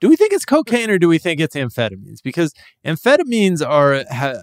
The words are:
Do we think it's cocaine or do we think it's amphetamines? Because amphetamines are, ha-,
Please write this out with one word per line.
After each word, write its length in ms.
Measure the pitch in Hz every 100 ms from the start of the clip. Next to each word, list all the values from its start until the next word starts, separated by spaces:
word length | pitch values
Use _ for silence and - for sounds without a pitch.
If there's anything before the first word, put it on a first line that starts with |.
Do 80 | 202
we 60 | 320
think 160 | 427
it's 100 | 403
cocaine 460 | - 302 - 240 226
or 80 | 190
do 100 | 170
we 100 | 160
think 220 | 180 156
it's 140 | 160 147
amphetamines? 600 | 127 - 113 95 - 110
Because 300 | 131 165 160 - - _
amphetamines 840 | 139 160 240 294 302 233 196 170 135
are, 380 | 147 143 139 135
ha-, 300 | 127 139 120